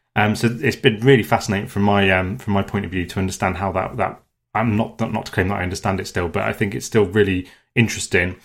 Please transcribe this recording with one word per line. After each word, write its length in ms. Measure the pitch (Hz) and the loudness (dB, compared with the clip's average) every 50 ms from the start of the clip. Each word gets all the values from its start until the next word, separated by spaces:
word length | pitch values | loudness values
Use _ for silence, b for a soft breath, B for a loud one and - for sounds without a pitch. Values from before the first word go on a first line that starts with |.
| b b - | b b 0
Um, 180 | 104 104 107 107 | 0 2 2 2
so 140 | - - 117 120 - | 0 0 -2 0 0
it's 140 | - 113 - | -2 -2 0
been 240 | - - 131 110 101 | 2 2 2 2 4
really 240 | 113 135 139 113 101 | 6 6 6 6 6
fascinating 460 | - 120 110 - - 98 98 104 - | 2 0 0 0 0 -2 -2 -2 -4
from 140 | - 101 101 | -2 0 2
my, 280 | 101 101 101 98 95 | 4 4 4 4 4
um, 260 | 95 92 92 92 101 - | 4 2 0 -2 -6 -6
from 120 | - 107 | -4 -2
my 100 | 98 98 | 0 0
point 220 | 95 - - 101 101 | 0 -2 -4 -4 -4
of 80 | 87 | -4
view 140 | 90 95 87 | -4 -4 -4
to 140 | 85 - 101 | -4 -4 -4
understand 360 | 95 92 92 - 104 92 87 | -4 -4 -4 -2 -2 -2 -2
how 160 | 87 98 95 | -2 -4 -2
that, 240 | 92 95 - - - | -2 -2 -4 -4 -4
that, 260 | 120 95 - - - _ _ _ _ _ _ - | -4 -4 -4 -4 -10 _ _ _ _ _ _ -4
I'm 220 | 107 113 120 104 | -2 0 0 2
not, 240 | 107 113 - - - | 0 0 -2 -4 -6
not, 140 | 117 - 107 | -4 -4 -4
not 120 | 110 - | -6 -6
to 40 | - | -4
claim 160 | - 104 95 | -2 0 0
that 120 | 95 101 98 | 0 0 -4
I 40 | 90 | -4
understand 380 | 90 92 - - 104 95 92 | -4 -6 -4 -2 -2 -2 -2
it 60 | 95 | -4
still, 200 | - - 95 87 | -4 -4 -4 -4
but 160 | 85 - 101 104 | -2 -2 -2 -4
I 80 | 110 | -2
think 240 | 110 - 113 98 - | -2 -2 -2 -4 -4
it's 100 | - - | -6 -6
still 200 | - - 113 101 | 0 2 2 2
really 420 | 92 92 107 101 98 95 90 90 b b b b b b | 4 4 2 2 2 2 -2 -4 b b b b b b
interesting. 600 | 113 113 98 - 95 - - - 92 87 92 92 - B | 2 2 2 0 -4 -4 0 0 0 0 0 -4 -10 B